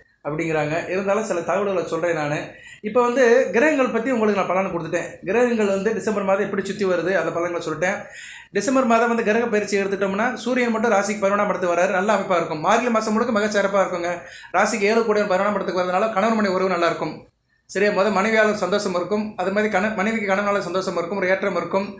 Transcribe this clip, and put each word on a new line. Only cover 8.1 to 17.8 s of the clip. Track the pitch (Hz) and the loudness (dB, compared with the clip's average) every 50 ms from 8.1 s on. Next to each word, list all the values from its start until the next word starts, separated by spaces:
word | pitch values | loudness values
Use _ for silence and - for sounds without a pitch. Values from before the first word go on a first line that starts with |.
| - - - - - - - - - | -16 -18 -18 -18 -18 -18 -20 -6 -4
டிசம்பர் | 202 196 - 262 262 254 | -2 0 2 2 2 4
மாதம் | 233 233 226 240 233 | 4 4 4 4 2
வந்து | 233 226 220 | 2 0 0
கிரக | 196 214 233 240 | 2 2 2 0
பயிற்சி | 226 208 208 208 202 208 | 0 0 0 0 0 0
எடுத்துட்டோம்னா | 196 196 196 196 185 202 190 190 202 220 254 233 | 0 0 0 -2 -2 -2 -2 0 0 -2 -2 -2
சூரியன் | 226 - 240 254 254 240 233 | -4 -4 -2 0 0 0 0
மட்டும் | 220 214 214 233 208 | 0 0 2 2 2
ராசிக்கு | 196 202 208 208 208 196 | 2 2 0 -2 0 0
பதினொன்றாம் | 196 202 202 202 190 | 0 2 2 0 0
இடத்துக்கு | 185 180 185 180 170 | 0 -2 0 0 2
வராரு, | 165 180 196 | 2 2 2
நல்ல | 196 185 190 214 214 | 2 2 2 2 2
அமைப்பா | 196 190 190 190 | 0 0 0 0
இருக்கும். | 170 165 165 165 156 | 0 0 -2 -4 -2
மார்கழி | 156 180 214 233 247 247 | 0 2 2 2 2 0
மாசம் | 226 220 214 226 214 | 0 0 0 0 0
முழுக்க | 220 240 247 233 | 0 0 0 0
மிக | 202 214 | 0 0
சிறப்பா | 214 214 202 196 190 190 202 185 | 0 0 0 0 2 2 2 2
இருக்குங்க. | 170 185 175 170 175 175 170 - - - - - - - | 2 0 -4 -4 -4 -6 -6 -8 -14 -18 -20 -14 -2 0
ராசிக்கு | 175 208 208 226 220 196 | 2 2 2 2 0 0
ஏழு | 202 220 233 226 | 2 2 2 2
கூடிய | 208 208 208 208 | 2 2 0 2
பதினொன்றாம் | 180 180 185 196 208 202 | 2 0 0 2 0 0
இடத்துக்கு | 196 190 185 175 185 180 | -2 -2 -2 -2 -2 -2
வரதுனால | 180 180 185 214 226 220 | 0 0 0 0 0 0
கணவன் | 185 202 226 226 | 0 2 2 2
மனைவி | 220 208 196 185 | 2 0 0 0
உறவு | 185 185 185 | 0 0 0
நல்லா | 185 170 170 | 0 2 2
இருக்கும். | 165 160 160 165 156 156 - - - _ _ _ _ _ _ _ - | 0 0 -2 -4 -6 -8 -10 -14 -20 _ _ _ _ _ _ _ -8
சரியா? | - 190 | -2 0